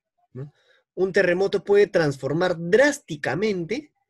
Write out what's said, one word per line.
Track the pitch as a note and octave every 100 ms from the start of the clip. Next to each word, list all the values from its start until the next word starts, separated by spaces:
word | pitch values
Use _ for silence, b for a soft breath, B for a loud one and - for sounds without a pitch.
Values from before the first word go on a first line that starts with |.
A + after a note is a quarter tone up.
| _ _ _
¿no? | B2 C#3+ _ _ _ _
Un | - F#3+
terremoto | F#3 F3+ F3 G3 G3
puede | - G3+ G3+
transformar | F#3 D#3 C3 C3+ D3+ F3+ E3
drásticamente | E3+ G#3+ C#4+ C#4+ - D3 C#3+ C#3 A3 F#3+ E3 A#3+ - _